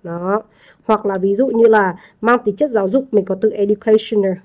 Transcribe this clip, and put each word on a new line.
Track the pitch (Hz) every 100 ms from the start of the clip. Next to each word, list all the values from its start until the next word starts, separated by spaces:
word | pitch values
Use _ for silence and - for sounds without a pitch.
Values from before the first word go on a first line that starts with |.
Đó. | 175 170 180 208 - _ _ _
Hoặc | - 214 202
là | 196
ví | 190 196
dụ | 262
như | 226 226
là | 214 196 175 - _
mang | 220 240 -
tính | 196
chất | 294
giáo | 226 196
dục, | 247 269
mình | 214 190
có | 185
từ | 220
educational. | - 202 208 - 220 - 214 196 185